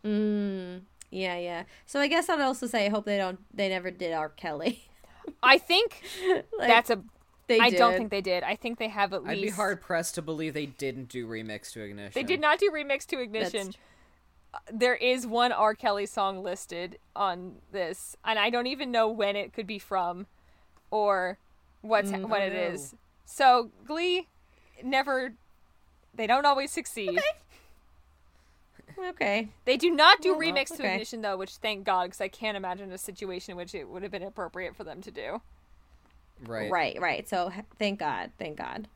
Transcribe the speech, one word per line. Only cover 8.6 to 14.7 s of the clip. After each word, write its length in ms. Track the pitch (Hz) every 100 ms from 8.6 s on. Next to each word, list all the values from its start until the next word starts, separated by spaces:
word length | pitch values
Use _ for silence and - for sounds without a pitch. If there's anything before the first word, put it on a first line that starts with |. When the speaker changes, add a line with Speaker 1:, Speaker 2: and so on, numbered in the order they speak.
| 240 233
Speaker 2:
they 80 | 220
have 240 | 208 202
at 80 | 185 -
Speaker 3:
I'd 100 | 208
be 60 |
Speaker 2:
least 120 | 202 190
Speaker 3:
hard 260 | 202 190
pressed 340 | - 170 165 -
to 60 |
believe 320 | 156 160 160
they 140 | 147 143
didn't 420 | 123 139 127 123
do 180 | 127 113
Remix 440 | 113 110 107 -
to 80 | 113
Ignition. 300 | 104 101 101
Speaker 2:
They 100 | 269
did 160 | 254 359
not 200 | 302 320
do 120 | 403
Remix 340 | 311 285 277 -
to 80 | 294
Speaker 1:
That's 60 | 240 220 214
Speaker 2:
Ignition. 180 | 220 190
Speaker 1:
tr- 40 | - _ _ _ _ _ _ _
Speaker 2:
Uh, 60 | - -